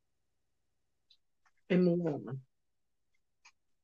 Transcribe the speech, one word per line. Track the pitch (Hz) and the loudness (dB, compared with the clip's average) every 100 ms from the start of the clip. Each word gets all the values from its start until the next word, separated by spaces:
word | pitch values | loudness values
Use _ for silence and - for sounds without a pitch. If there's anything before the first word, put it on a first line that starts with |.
| _ _ _ _ _ _ _ _ _ _ _ _ _ _ _ _ - | _ _ _ _ _ _ _ _ _ _ _ _ _ _ _ _ 0
And | 180 | 2
move | 180 175 | 4 2
on. | 165 135 110 135 - _ _ _ _ _ _ _ _ _ - _ _ _ | -2 -4 -8 -12 -14 _ _ _ _ _ _ _ _ _ -20 _ _ _